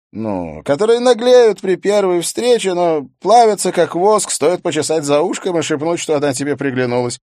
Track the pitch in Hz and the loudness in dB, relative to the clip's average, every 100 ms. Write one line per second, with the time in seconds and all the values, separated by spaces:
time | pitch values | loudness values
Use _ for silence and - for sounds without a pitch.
0 | _ 101 110 92 85 76 - 143 220 240 | _ -10 -6 -6 -8 -10 -4 0 2 2
1 | 247 220 247 247 226 196 190 175 190 208 | 2 2 4 6 6 2 -4 -2 0 0
2 | 190 175 170 - 247 233 190 175 175 156 | 2 -2 -4 -4 0 0 0 0 0 -2
3 | 131 _ 180 233 226 196 185 175 160 170 | -6 _ 2 4 4 2 -2 0 -2 0
4 | 202 214 - - 151 180 170 151 147 160 | 2 2 -2 -2 0 0 -2 -4 -2 -2
5 | 143 147 185 - 196 170 139 151 160 170 | 0 0 0 -4 -4 -4 -2 -4 -4 -4
6 | - 151 143 127 143 135 139 123 123 123 | -2 -2 -2 -4 -4 -4 -4 -2 -2 -2
7 | 123 123 _ | -4 -8 _